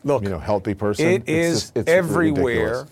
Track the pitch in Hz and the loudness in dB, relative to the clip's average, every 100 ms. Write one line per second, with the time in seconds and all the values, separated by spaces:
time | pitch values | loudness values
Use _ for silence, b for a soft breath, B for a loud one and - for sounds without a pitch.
0 | 139 139 98 87 76 104 104 98 104 104 | -2 0 0 -4 -2 -2 -2 -4 -2 0
1 | 160 185 117 160 170 160 - - 107 175 | 2 0 0 0 0 -2 -4 -4 2 2
2 | 170 151 160 143 135 117 110 120 147 | 2 2 2 2 0 0 0 -2 -6